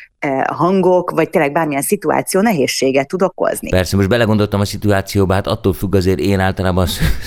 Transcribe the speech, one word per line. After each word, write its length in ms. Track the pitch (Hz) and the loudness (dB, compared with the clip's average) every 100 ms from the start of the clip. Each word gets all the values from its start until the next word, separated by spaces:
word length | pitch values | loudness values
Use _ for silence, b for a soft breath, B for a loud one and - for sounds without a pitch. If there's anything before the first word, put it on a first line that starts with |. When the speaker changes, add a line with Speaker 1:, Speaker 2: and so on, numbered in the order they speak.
| B _ | B _
Speaker 1:
eh, 240 | 147 135 - | -4 -2 -4
hangok, 640 | 120 170 190 180 180 175 | -2 0 2 2 2 0
vagy 180 | 156 156 | -2 0
tényleg 220 | 180 143 | 0 0
bármilyen 300 | 165 156 139 | 0 -2 -2
szituáció 600 | - 202 151 135 - 185 | -2 -2 0 -2 -2 0
nehézséget 640 | 226 165 - - 135 135 139 | 0 0 -2 0 0 0 -2
tud 140 | 180 | -2
okozni. 480 | 185 - - - - | -2 -2 -4 -2 -2
Speaker 2:
Persze, 260 | 92 87 98 | 0 0 0
most 140 | 95 | 2
belegondoltam 500 | 117 107 107 104 101 | 2 2 2 2 0
a 60 | 101 | -2
szituációba, 680 | 101 104 98 - 101 95 | -2 0 0 0 0 2
hát 140 | 95 - | 0 -2
attól 260 | 110 101 | -2 0
függ, 220 | 87 98 98 | -2 0 0
azért 240 | 90 92 | 2 0
én 200 | 95 98 | 0 0
általában 440 | 92 92 92 90 | 0 0 0 0
a 40 | 92 | 0
szü-, 160 | - 156 - | 0 0 0